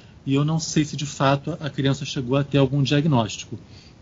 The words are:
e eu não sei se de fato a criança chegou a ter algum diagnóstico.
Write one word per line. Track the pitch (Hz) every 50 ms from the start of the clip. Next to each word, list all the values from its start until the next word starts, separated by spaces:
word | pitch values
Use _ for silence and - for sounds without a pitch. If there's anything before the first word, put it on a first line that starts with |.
| - - - - -
e | 139 135
eu | 139 147
não | 156 160 160
sei | - - - 160 147
se | 151 -
de | 139 151
fato | 143 - - 143 135 143 139 - 151 156 -
a | 156 135
criança | - 151 135 139 135 - 143
chegou | - - 147 120 120 135
a | 143 139
ter | - - 143
algum | 139 127 139 143
diagnóstico. | 135 - 151 147 147 165 135 120 110 98 - - - - 113 - - - - - - - - -